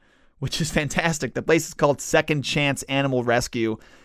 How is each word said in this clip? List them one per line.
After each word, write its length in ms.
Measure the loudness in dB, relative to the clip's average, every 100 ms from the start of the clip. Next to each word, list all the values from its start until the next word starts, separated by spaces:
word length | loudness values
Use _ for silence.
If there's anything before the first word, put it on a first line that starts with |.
| _ _ _ -8
which 220 | -6 -4
is 100 | -2
fantastic. 640 | -2 -2 0 0 -2 -4
The 80 | -6
place 240 | 2 2 2
is 80 |
called 260 | 0 2 2
Second 420 | 2 0 2 -2
Chance 420 | 0 0 0 -2
Animal 400 | -4 -2 0 0
Rescue. 520 | 2 0 0 -2 -2 -2 -10 -20